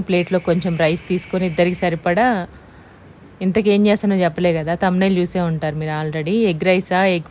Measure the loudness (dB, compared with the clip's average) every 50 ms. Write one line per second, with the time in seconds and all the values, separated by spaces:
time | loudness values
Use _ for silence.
0 | 2 2 0 0 0 0 -2 -2 0 0 0 0 0 0 0 0 2 0 0 -2
1 | -2 -4 -4 -4 -4 -4 -4 -2 -2 -2 0 0 0 0 0 0 -2 -2 -2 -2
2 | -2 0 0 2 2 2 0 0 -4 -8 -12 -18 -20 -20 -20 -20 -20 -20 -20 -20
3 | -20 -20 -20 -20 -20 -20 -10 -4 -2 0 0 2 2 4 4 4 4 4 2 2
4 | 2 0 0 2 2 0 0 0 0 0 0 0 -2 -4 -2 -2 0 0 2 2
5 | 2 2 2 0 0 -2 -2 -2 -2 -2 -2 -2 -4 -4 -4 -4 -6 -4 -4 -4
6 | -4 -4 -4 -4 -4 -2 0 0 2 0 0 0 0 2 2 2 0 0 0 2
7 | 2 2 0 0 -4 -2